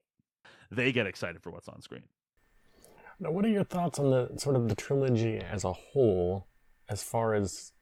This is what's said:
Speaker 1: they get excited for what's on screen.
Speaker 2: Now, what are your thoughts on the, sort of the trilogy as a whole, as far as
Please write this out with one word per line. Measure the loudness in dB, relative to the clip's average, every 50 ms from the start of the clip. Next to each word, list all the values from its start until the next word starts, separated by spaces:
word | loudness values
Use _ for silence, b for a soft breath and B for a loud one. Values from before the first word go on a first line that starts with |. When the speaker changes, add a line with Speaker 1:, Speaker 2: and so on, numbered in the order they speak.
| _ _ _ _ _ _ _ _ _ B B B B B
Speaker 1:
they | -4 0 0 2
get | 2 2 0 0
excited | -2 -6 -8 -8 -8 -10
for | -12 -14
what's | -14 -14 -14 -16
on | -18 -18
screen. | -16 -16 -16 -18 -18 _ _ _ _ _ _ _ b b b b b b b b b b b b b b b b
Speaker 2:
Now, | -6 -2
what | 0 0 2
are | 2
your | 2 2 0
thoughts | -2 -2 -2 -2 -2 0 2
on | 2 4
the, | 4 4 2 0 -4 -4
sort | -2 0 2
of | 2 2 2
the | 0
trilogy | -2 -2 -2 0 0 2 2 2 2 2 2 -2 -4
as | -6 -6 -6 -4 -2
a | -2 -4
whole, | -4 -8 -4 2 4 6 6 6 4 2 0 0 -2 -6 -10 _ _ _ _ _ _ _ -8
as | -8 -8 -6
far | -4 -2 0 2 2 2
as | 2 0 0 -2 -8 -16 -18 -20 _